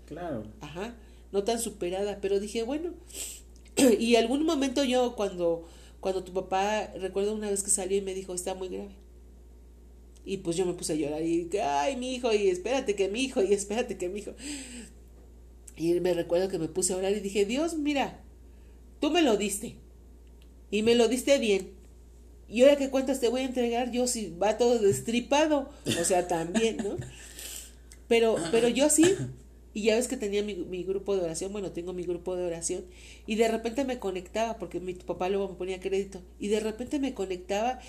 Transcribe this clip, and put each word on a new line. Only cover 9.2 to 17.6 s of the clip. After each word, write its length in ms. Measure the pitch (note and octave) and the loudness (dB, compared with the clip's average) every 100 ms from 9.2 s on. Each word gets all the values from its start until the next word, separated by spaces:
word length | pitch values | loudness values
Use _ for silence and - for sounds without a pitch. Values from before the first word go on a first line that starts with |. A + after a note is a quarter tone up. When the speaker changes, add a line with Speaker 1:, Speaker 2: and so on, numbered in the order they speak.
| - - - - - - - - - - - | -20 -20 -20 -20 -20 -20 -20 -20 -20 -18 -8
Speaker 2:
Y 120 | F#3+ | -6
pues 180 | E3+ E3 | -2 0
yo 100 | F3+ | 0
me 80 | |
puse 200 | E3+ - | -2 -2
a 20 | D#3 | -2
llorar 260 | C#3+ D3+ | -2 -2
y, 260 | E3 E3+ F3 G3+ | 0 0 0 -2
"Ay, 360 | B3+ - C#4+ B3+ | 0 2 0 -2
mi 160 | B3+ B3+ | -4 -2
hijo, 180 | B3 | 2
y 140 | G#3+ G3 | 2 2
espérate 460 | F3+ G3+ C4 C4 G3 | 0 0 -2 0 0
que 140 | F#3+ | 0
mi 120 | G#3+ | 0
hijo, 180 | C4 B3 | -2 0
y 100 | F#3+ | 2
espérate 440 | G3+ G3+ G#3+ B3 - | 2 0 -4 -4 -4
que 120 | F3+ | -6
mi 100 | G3+ | -6
hijo". 120 | - - C4+ C#4+ B3+ B3 A3 - - - - - - - - - | -10 -12 -10 -10 -12 -16 -18 -20 -20 -20 -20 -20 -20 -20 -20 -4
Y 240 | D#3+ F3 | 0 2
me 120 | F3+ | 2
recuerdo 360 | E3+ E3+ F3 F#3+ | 0 0 0 0
que 100 | F#3+ | -2
me 80 | D#3 | -4
puse 260 | F#3 F#3 | -2 -2
a 40 | F#3 | 0
orar 140 | F#3+ | 0
y 60 | G#3 | -2
dije, 260 | G3 G3+ G3+ | -2 0 0
"Dios, 300 | B3+ | 0